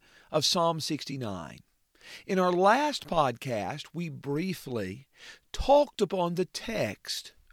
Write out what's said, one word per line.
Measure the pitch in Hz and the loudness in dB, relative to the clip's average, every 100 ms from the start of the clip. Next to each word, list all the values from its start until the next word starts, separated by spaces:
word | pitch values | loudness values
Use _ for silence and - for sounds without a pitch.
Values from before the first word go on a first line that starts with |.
| - - - | -18 -20 -4
of | 156 143 | 0 2
Psalm | 185 165 165 | 4 2 2
sixty-nine. | - 151 - 139 117 92 76 - - _ _ _ - - - | -2 -4 -6 -6 -6 -6 -10 -14 -20 _ _ _ -20 -16 -2
In | 190 | 2
our | 180 | 4
last | 180 196 247 302 269 - | 6 6 6 2 -2 -2
podcast, | 170 139 113 135 113 92 143 - | 2 2 0 -4 -4 -4 -6 -10
we | - 170 | -8 -8
briefly | 131 127 143 185 175 - 120 95 110 - _ - - _ | -8 -4 -2 -2 -6 -4 -4 -4 -8 -14 _ -20 -20 _
talked | - - 285 285 - | -2 4 6 4 0
upon | 185 196 175 175 | -2 0 0 -2
the | 180 | -4
text | - - 214 117 - - - - - _ | -6 -6 -4 -4 -4 -8 -10 -10 -20 _